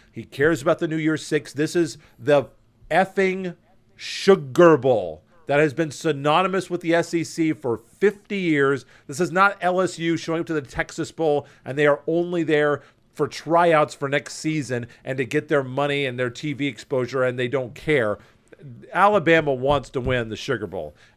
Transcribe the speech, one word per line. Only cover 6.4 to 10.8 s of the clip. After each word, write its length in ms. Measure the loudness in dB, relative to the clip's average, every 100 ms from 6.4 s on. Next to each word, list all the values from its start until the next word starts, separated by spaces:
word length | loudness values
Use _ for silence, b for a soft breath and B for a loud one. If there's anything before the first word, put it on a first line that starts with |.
| 2 -2 -4
with 100 | -4
the 140 | 0
S 180 | 0 0
E 120 | -4
C 280 | -4 -2 -2
for 260 | -2 -4 -4
fifty 600 | -6 _ 0 0 -6 -4
years. 460 | 0 2 2 0 -6 b -12
This 100 | -4
is 140 | -2
not 260 | 2 2 2
L 200 | -2 0
S 180 | -2 -2
U 180 | -2 -2
showing 240 | -2 -6
up 60 | -4
to 80 |
the 80 | -6
Texas 480 | -4 -6